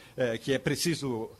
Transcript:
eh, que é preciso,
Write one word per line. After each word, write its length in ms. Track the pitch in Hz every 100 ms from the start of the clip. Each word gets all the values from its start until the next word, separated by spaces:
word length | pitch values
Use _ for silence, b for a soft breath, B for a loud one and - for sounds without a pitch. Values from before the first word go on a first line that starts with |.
| B B
eh, 200 | 123 113
que 140 | -
é 80 | 131
preciso, 720 | 151 143 170 156 135 117 113 -